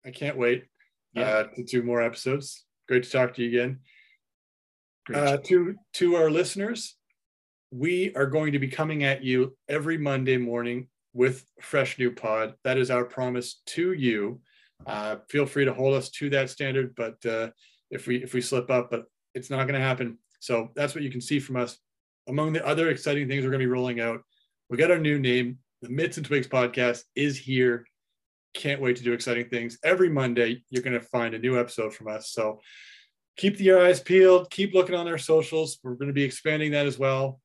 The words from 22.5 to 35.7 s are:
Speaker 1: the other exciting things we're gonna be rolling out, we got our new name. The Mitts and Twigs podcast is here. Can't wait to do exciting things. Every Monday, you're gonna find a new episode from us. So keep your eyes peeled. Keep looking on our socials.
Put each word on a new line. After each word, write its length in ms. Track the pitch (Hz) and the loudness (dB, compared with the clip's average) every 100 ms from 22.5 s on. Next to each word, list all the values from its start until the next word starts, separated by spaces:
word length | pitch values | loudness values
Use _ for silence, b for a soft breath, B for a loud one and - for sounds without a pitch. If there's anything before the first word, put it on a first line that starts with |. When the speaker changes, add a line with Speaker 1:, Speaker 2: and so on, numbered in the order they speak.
Speaker 1:
the 120 | 160 | -2
other 240 | 139 151 165 | 0 0 0
exciting 380 | 135 151 143 131 | 0 -2 -2 -2
things 160 | 139 | -2
we're 80 | 131 | -2
gonna 80 | 135 | 0
be 20 | 127 | 0
rolling 320 | 127 127 120 | 0 -2 -2
out, 220 | 117 120 _ _ _ _ _ | -4 -6 _ _ _ _ _
we 80 | 120 | 0
got 140 | 165 | 4
our 60 | 175 | 4
new 200 | 151 147 | 2 0
name. 380 | 131 123 123 127 _ _ | 2 2 0 -8 _ _
The 80 | 120 | -8
Mitts 260 | 135 170 165 | -4 -4 -4
and 80 | |
Twigs 220 | 143 143 123 | -2 -2 0
podcast 560 | 131 120 131 123 120 - | 0 0 0 0 -2 -8
is 220 | - 143 131 | -2 -2 -2
here. 480 | 131 131 127 120 117 _ _ _ _ _ _ | -2 2 4 2 -8 _ _ _ _ _ _
Can't 260 | - 147 139 | -8 -4 0
wait 140 | 131 123 | 0 0
to 60 | |
do 80 | 120 | 0
exciting 380 | 120 127 120 117 | -2 -2 -4 -2
things. 280 | 120 117 - | -6 -6 -2
Every 260 | 160 185 185 | 2 4 4
Monday, 540 | 143 120 120 117 123 _ | 4 2 2 2 0 _
you're 140 | 127 | -4
gonna 180 | 127 120 | -2 -4
find 320 | - 123 117 | -2 -2 -2
a 60 | 110 | -2
new 200 | 123 127 | 0 0
episode 340 | 120 - 110 | 0 -4 -6
from 140 | - 110 | -6 -10
us. 240 | 107 - | -10 -8
So 300 | - 107 107 B B B B B _ _ - | -4 -4 -4 B B B B B _ _ -2
keep 220 | 196 202 | -2 4
your 260 | 190 185 | 6 8
eyes 140 | 180 175 | 8 4
peeled. 500 | - 185 185 180 180 | 4 8 10 8 4
Keep 240 | - 196 | -4 2
looking 220 | 185 180 | 2 2
on 120 | 180 170 | -2 -2
our 80 | 160 | -4
socials. 600 | - 160 156 160 156 | 4 4 4 -2 -2